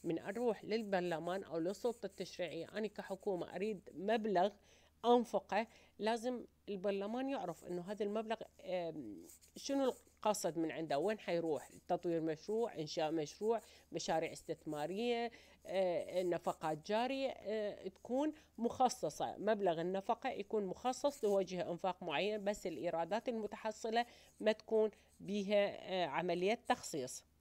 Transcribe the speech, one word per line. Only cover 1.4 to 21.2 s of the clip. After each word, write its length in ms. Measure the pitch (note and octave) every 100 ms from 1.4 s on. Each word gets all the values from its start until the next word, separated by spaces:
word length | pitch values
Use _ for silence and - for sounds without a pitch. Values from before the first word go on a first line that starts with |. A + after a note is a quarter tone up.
أو 140 | - E3
للسلطة 480 | E3 G3+ A#3+ A3+ F#3+
التشريعية، 600 | - F3+ - E3+ D#3 D#3+
أنا 140 | G3+ G#3+
كحكومة 680 | G#3 - F#3+ G#3+ F3+ - F3+
أريد 340 | G#3+ F#3+ -
مبلغ 560 | D3 F#3+ A3+ G#3+ F3+ G3 - - - - _
أنفقه، 600 | A3+ B3 A3+ G3 - G3 A3+ - - -
لازم 460 | G#3 A#3 A#3+ B3 - _ -
البرلمان 600 | G3 G3+ G3 G3+ A#3+ C4+
يعرف 360 | C4+ F#3 D#3+
إنه 180 | - F3 F3
هذا 140 | G#3
المبلغ، 320 | G#3 G#3+ A3 A3+ - -
آم، 600 | F#3+ F3+ E3 D#3+ A2+ F2+ F2 - - -
شنو 280 | - C#4
القصد 760 | C4 A#3+ - _ A3 G#3 F3+ D#3+
من 140 | D#3+
عنده، 260 | C3+ D#3+ C#3+
وين 200 | F3+ G#3+
حيروح، 500 | - E3+ E3 C3+ - - -
تطوير 320 | F3 F3+ E3
مشروع، 540 | D#3+ D3+ - A3 A#3
إنشاء 380 | - D3+ - D#3
مشروع، 480 | E3 D3 - A3 A3+ - - -
مشاريع 400 | D#3+ - E3 E3
استثمارية، 1000 | - - D#3 - D3+ D3+ F#3+ A#3+ A#3 A#3 - - - -
آه، 560 | F#3 F#3 E3 - F3+
نفقات 640 | F#3 E3 - - D#3+ D3 D#3
جارية، 420 | G#3+ B3 C4+ C4
آه، 600 | - G3 A3 G#3 - F#3+
تكون 440 | - - B3+ D#4 D4+ - -
مخصصة، 800 | A#3 - B3+ - D#3+ - C3 -
مبلغ 420 | G3+ A3 F#3+ D#3+
النفقة 500 | F3 F#3+ F#3+ A3+ C4
يكون 360 | - G3+ G#3+ F#3+
مخصص 580 | - B3+ B3+ C#4+ C#4